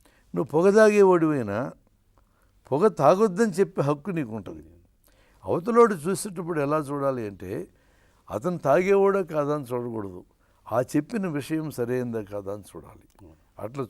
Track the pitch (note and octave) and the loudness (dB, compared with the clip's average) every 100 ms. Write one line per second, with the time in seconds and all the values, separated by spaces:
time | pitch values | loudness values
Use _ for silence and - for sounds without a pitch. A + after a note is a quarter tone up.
0 | _ _ _ F3 E3 D3+ G3 G#3 G#3+ G#3 | _ _ _ -6 -2 2 4 6 6 8
1 | F#3+ F3 D#3 C#3+ G#2 G#2 D3+ - _ _ | 6 6 2 0 -2 -4 -6 -10 _ _
2 | _ _ _ _ _ _ - C#3+ G#3+ - | _ _ _ _ _ _ -4 2 2 4
3 | C#3+ F#3+ A3 F3 A3+ E3+ F3 F#3 C#3+ D3 | 4 6 4 2 0 0 -2 0 -2 -2
4 | G#3 E3 A#2 A2 F#2 - D#2+ E2 _ _ | -4 -6 -6 -8 -12 -16 -20 -20 _ _
5 | _ _ _ _ F#2+ D3 F#3+ A#3 A#3 F3+ | _ _ _ _ -4 -2 2 4 4 4
6 | D#3+ F#3 G#3+ E3 E3 D#3 C#3 D#3 C#3 C#3+ | -4 -4 -6 -8 -6 -2 0 -2 -2 -4
7 | C#3 B2+ G#2 F#2+ F#2 C3+ F#3+ _ _ _ | -2 -2 -6 -10 -10 -10 -10 _ _ _
8 | _ _ - G2+ E3 E3+ C#3 D#3+ F#3+ G3 | _ _ -10 -6 -4 -2 2 2 4 4
9 | G3 G3 E3 D#3 C#3+ D3+ A#2+ B2 A#2+ A2+ | 4 2 -2 -4 -2 -4 -4 -6 -6 -8
10 | G2 F2+ - _ _ _ - A2+ B2 D3 | -8 -12 -20 _ _ _ -6 -4 -2 -2
11 | D3+ A3+ F#3 C#3+ B2 D#3 D#3 B2+ A#2 B2+ | -2 -4 -4 -6 -4 -6 -6 -6 -4 -2
12 | B2 A2+ G2+ G#2 G2 G#2 F#2 E2 - - | -4 -6 -8 -10 -10 -10 -12 -20 -20 -20
13 | _ _ E2 D#2+ _ - G#2 C#3+ | _ _ -20 -20 _ -14 -12 -10